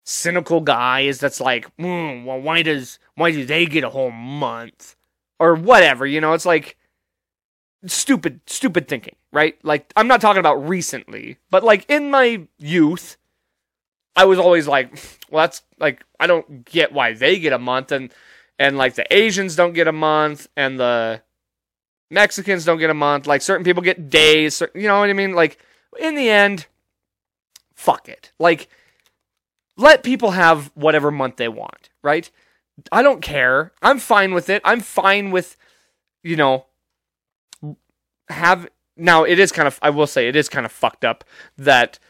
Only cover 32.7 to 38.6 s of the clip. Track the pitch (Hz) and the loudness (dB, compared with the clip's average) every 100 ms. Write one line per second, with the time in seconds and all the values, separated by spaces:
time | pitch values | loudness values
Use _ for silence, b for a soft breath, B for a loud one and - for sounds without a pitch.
32.7 | _ - 196 277 226 156 147 127 135 165 | _ -4 2 2 0 -4 -2 0 0 -2
33.7 | _ 196 277 - 214 190 180 175 202 175 | _ 0 0 2 2 2 -2 -2 -2 0
34.7 | 233 202 - 185 196 196 185 170 _ _ | -2 -4 -2 0 0 -2 -4 -4 _ _
35.7 | _ _ _ _ _ 165 160 139 131 - | _ _ _ _ _ -6 0 0 0 -6
36.7 | _ _ _ _ _ _ _ _ - 151 | _ _ _ _ _ _ _ _ -20 -18
37.7 | - _ _ _ _ - 147 170 185 | -18 _ _ _ _ -18 -2 0 0